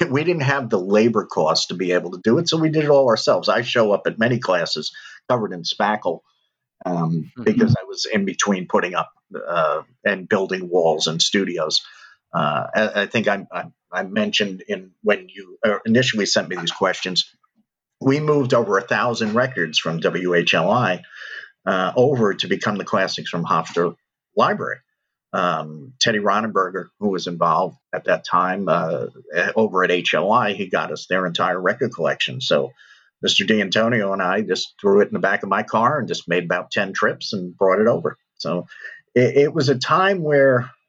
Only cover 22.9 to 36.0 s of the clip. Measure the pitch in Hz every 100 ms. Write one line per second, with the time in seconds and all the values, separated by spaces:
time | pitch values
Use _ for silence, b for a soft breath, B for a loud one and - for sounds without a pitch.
22.9 | 104 95 - 80 87 85 85 82 - 85
23.9 | - _ _ _ 101 135 208 101 - _
24.9 | _ _ _ _ 95 90 80 78 78 131
25.9 | - 120 107 101 104 113 98 92 92 85
26.9 | - 101 92 87 87 85 80 92 - -
27.9 | 87 - 87 - 90 90 95 90 85 82
28.9 | 76 57 - - 80 95 110 107 92 90
29.9 | 90 82 82 92 117 107 98 92 90 80
30.9 | - - 92 92 85 90 90 92 110 123
31.9 | - 76 67 - 64 - 78 67 b b
32.9 | b b - 95 - 101 107 98 107 113
33.9 | 113 98 98 90 98 98 92 - - 101
34.9 | 101 101 98 98 101 101 98 110 110 120
35.9 | 147